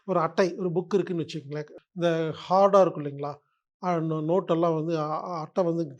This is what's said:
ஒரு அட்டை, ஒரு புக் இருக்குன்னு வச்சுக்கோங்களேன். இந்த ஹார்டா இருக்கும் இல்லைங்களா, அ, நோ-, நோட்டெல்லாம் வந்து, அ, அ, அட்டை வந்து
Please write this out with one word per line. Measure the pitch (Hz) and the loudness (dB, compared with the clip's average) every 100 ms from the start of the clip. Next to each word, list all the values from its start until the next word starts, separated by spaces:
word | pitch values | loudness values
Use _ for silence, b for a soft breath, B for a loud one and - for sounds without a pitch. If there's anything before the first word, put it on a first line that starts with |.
| 196 | -2
ஒரு | 175 | 0
அட்டை, | 160 185 180 196 | 0 2 0 0
ஒரு | 180 | -2
புக் | 170 165 | -2 0
இருக்குன்னு | 196 170 170 | 0 0 -4
வச்சுக்கோங்களேன். | 147 156 135 151 147 - _ | -6 -10 -10 -10 -10 -16 _
இந்த | 175 170 165 160 - - | -2 0 0 -2 -6 0
ஹார்டா | 190 202 196 | 4 6 6
இருக்கும் | 175 156 | 6 2
இல்லைங்களா, | 143 143 143 - _ _ _ _ | -8 -8 -10 -10 _ _ _ _
அ, | 185 170 | -2 -2
நோ-, | 160 156 | 0 -2
நோட்டெல்லாம் | 156 185 185 165 170 160 | 0 0 2 0 2 0
வந்து, | 160 160 | -2 -2
அ, | |
அ, | 151 156 190 170 | -2 -4 -6 -8
அட்டை | 156 - | -6 0
வந்து | 170 170 151 | 0 0 -4